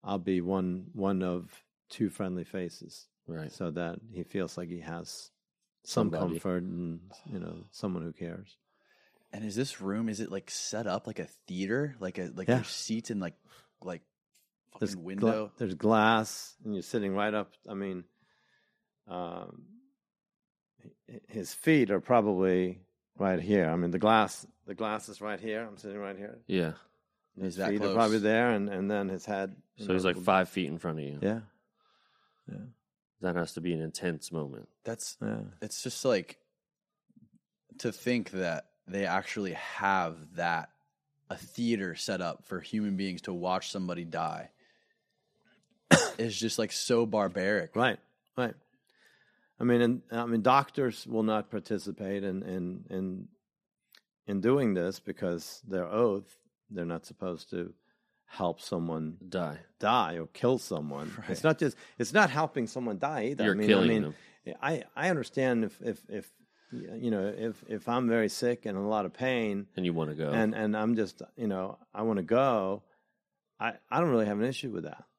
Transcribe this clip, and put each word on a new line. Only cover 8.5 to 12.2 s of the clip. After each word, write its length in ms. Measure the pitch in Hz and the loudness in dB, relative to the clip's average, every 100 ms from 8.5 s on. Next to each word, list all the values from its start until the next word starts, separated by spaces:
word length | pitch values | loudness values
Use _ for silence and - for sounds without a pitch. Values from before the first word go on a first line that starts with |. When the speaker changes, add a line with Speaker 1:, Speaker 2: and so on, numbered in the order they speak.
| - _ _ _ _ _ _ _ | -20 _ _ _ _ _ _ _
Speaker 3:
And 100 | 104 | -10
is 100 | 107 | -6
this 280 | 101 139 - | -2 -4 -4
room, 260 | 95 104 113 | -4 -2 -2
is 120 | 104 | -2
it, 120 | 110 | -4
like, 180 | 98 - | -6 -6
set 360 | - - 123 113 | -8 -6 -4 -2
up 200 | 95 - | -2 -4
like 120 | 107 | -8
a 80 | 80 - - | -10 -12 -10
theater? 480 | 90 95 120 147 123 | -4 0 0 -2 -4
Like 160 | 92 | -8
a, 140 | 92 | -6